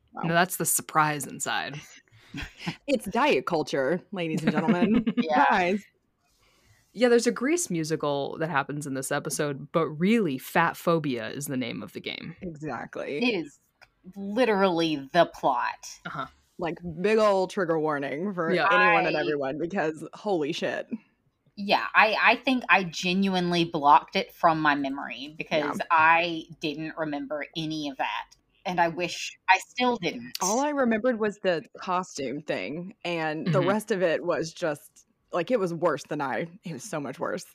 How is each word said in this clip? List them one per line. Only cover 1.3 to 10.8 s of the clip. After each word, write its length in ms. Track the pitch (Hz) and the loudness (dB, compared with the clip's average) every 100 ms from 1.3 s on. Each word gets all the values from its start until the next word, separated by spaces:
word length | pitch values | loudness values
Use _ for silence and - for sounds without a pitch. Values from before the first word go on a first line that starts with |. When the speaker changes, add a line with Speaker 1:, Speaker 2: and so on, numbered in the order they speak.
| 143 - 107 82 147 - | -8 -4 -4 -4 -10 -16
Speaker 1:
<laughs> 40 | - _ - - - - - - - - | -20 _ -20 -14 -12 -12 -8 -10 -8 -2
It's 180 | 254 196 | -2 0
diet 400 | 226 285 160 - | 0 2 2 2
culture, 560 | 165 147 151 135 175 - | -2 0 0 0 0 -4
ladies 300 | 190 165 160 | -6 -4 0
and 100 | 160 | 0
gentlemen. 540 | - 165 175 180 233 226 | 0 2 2 4 2 2
Speaker 2:
<laughs> 120 | 240 | -2
Speaker 3:
Yeah. 280 | 160 247 277 | 0 4 4
Speaker 1:
Guys. 320 | 202 175 202 - _ _ _ _ _ _ _ _ _ _ | 4 2 -2 -6 _ _ _ _ _ _ _ _ _ _
Speaker 2:
Yeah, 180 | 185 240 | 0 4
there's 180 | 240 240 | 6 4
a 40 | |
Grease 380 | 190 262 339 - | 0 0 0 0
musical 680 | 170 156 156 147 143 139 - | -2 -2 -2 0 -2 -4 -4
that 100 | 160 | -2
happens 380 | 143 139 147 147 | -2 -2 -6 -6
in 80 | 135 | -6
this 160 | 135 | -2
episode, 600 | 147 156 147 147 139 147 | -4 -2 -2 -2 -4 -2
but 160 | 170 147 | 0 0
really, 520 | 151 185 233 175 131 | 2 2 4 2 -2
fat 360 | - 175 170 | 0 2 2
phobia 540 | - | 2